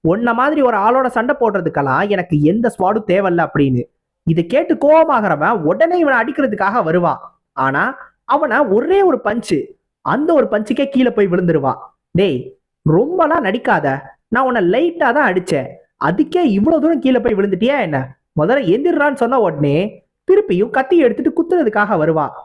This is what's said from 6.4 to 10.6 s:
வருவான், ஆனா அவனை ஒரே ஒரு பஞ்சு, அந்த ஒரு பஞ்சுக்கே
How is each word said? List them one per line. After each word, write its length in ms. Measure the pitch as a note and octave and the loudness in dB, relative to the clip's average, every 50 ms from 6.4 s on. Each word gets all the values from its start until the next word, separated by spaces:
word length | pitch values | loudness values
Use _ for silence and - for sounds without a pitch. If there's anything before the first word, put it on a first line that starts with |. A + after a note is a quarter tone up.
| C#4 A#3+ G#3 G3 F#3+ G3 G#3+ A#3+ G3+ | -2 -2 -2 -2 -2 -2 0 -2 -2
வருவான், 380 | D#3+ E3 F3+ F3 D#3+ C3 - - - _ _ _ _ _ | 0 0 0 0 0 -2 -4 -10 -20 _ _ _ _ _
ஆனா 260 | - C3 C3+ C3+ D3+ F#3 B3 C4 - - - _ _ _ | -4 -2 -2 0 -2 -2 -4 -6 -10 -20 -20 _ _ _
அவனை 340 | - B3+ D4+ D#4 C4+ G#3+ C4 D4 | -2 -2 0 0 0 0 0 0
ஒரே 320 | G#3 F#3+ A3 C#4+ E4 F#4 G4 | 2 2 0 2 2 2 2
ஒரு 160 | G4 F4+ C4+ - | 4 2 2 0
பஞ்சு, 360 | - G#3 G#3+ A#3+ - - F3+ C#3 - - - _ _ _ _ _ _ | -2 -4 -4 -4 -4 -4 -4 -4 -4 -8 -16 _ _ _ _ _ _
அந்த 240 | C3 E3 B3+ D4+ E4 E4 | -2 -2 0 0 2 2
ஒரு 140 | C#4+ A#3 F#3+ | 2 2 0
பஞ்சுக்கே 340 | G#3+ G#3 | -2 -4